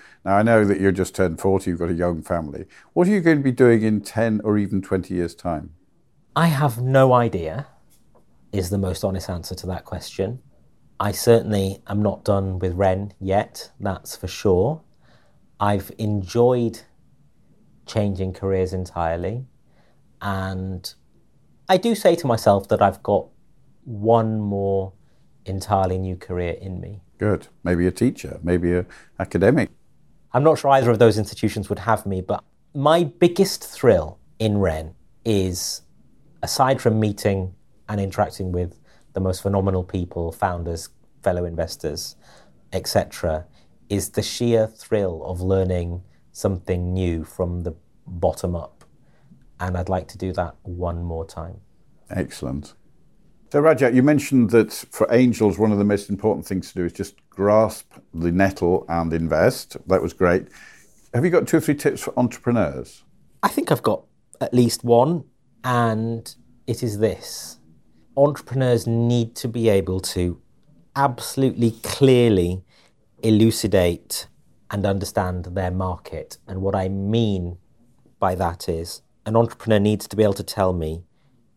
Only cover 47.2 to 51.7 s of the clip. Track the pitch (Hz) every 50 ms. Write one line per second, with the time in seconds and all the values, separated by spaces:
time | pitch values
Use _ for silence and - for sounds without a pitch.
47.2 | 78 - - - 92 87 87 87 85 85 80 - _ _ _ _ _ - 90 85
48.2 | 85 85 - - - 90 87 85 71 - _ _ - _ _ _ _ _ _ _
49.2 | _ _ - _ _ - _ - 90 92 90 90 90 - 92 92 82 - - 101
50.2 | 95 92 87 92 87 76 - _ _ 92 87 87 87 87 85 85 87 85 82 82
51.2 | 82 - - 82 82 87 - - _ _